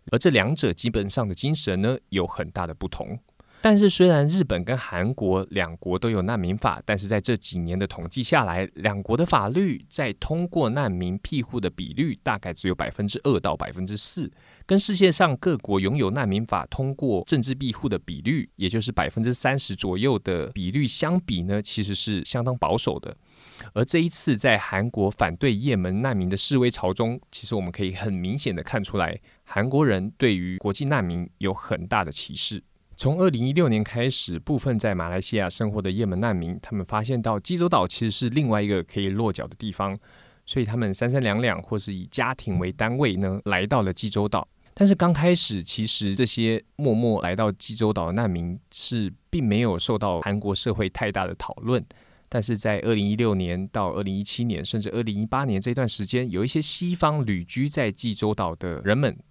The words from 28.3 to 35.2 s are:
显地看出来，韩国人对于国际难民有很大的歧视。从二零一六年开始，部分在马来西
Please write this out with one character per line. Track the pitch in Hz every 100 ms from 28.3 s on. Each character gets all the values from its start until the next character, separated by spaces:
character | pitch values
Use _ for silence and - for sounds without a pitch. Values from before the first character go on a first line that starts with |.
| 131
显 | 135
地 | 87
看 | - 120
出 | 98 101
来， | 85 82 - _
韩 | - - 117
国 | 135 151
人 | 95 98 -
对 | 123 98
于 | 90 92
国 | 104
际 | 98
难 | 139 143
民 | 92 87 87 -
有 | 98
很 | 98 - - 104
大 | 110
的 | 85
歧 | 73 -
视。 | 69 - 104 - _ _ -
从 | 135 160
二 | 185
零 | 127 123
一 |
六 | 147 160
年 | 110
开 | - 120 123
始， | 127 - 82
部 | - 143
分 | 139 113
在 | 110
马 | 92 85
来 |
西 | 90